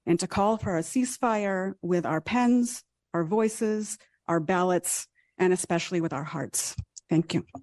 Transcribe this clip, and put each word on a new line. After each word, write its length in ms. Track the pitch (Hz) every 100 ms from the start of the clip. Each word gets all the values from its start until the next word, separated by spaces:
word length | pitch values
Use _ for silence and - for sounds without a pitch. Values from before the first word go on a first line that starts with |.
| -
and 140 | 170
to 80 | 185
call 300 | 208 202 220
for 200 | 208 165
a 40 |
ceasefire 920 | 170 262 254 - 247 214 202 190 190 -
with 240 | 175 175 135
our 160 | 156
pens, 640 | - 240 247 247 240 - - _ _
our 100 | 175
voices, 720 | 160 214 220 220 220 214 214 - _ _ -
our 120 | 170
ballots, 680 | 156 180 180 175 - - - _ _ -
and 140 | 185
especially 480 | 180 - 170 - 180
with 140 | 160
our 100 | 139
hearts. 520 | 156 156 117 - - - - - -
Thank 240 | 160 170
you. 120 | 165 - 135